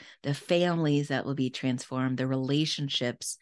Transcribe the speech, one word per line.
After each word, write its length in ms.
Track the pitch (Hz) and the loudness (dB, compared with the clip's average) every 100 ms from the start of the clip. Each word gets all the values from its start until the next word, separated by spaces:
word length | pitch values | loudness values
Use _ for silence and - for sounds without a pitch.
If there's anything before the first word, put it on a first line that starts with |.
| - - | -20 -6
the 120 | 139 | -4
families 760 | 143 - 175 175 165 151 143 143 | -2 2 2 4 2 2 2 2
that 180 | 135 - | -2 -2
will 80 | |
be 160 | 135 131 | -2 -2
transformed, 680 | - 131 127 - 131 131 127 | -2 -2 -2 -4 -2 0 0
the 100 | 131 | 0
relationships 1080 | 131 131 143 156 - 143 - 123 120 - - | 0 2 2 0 -2 -2 -2 -2 -4 -8 -10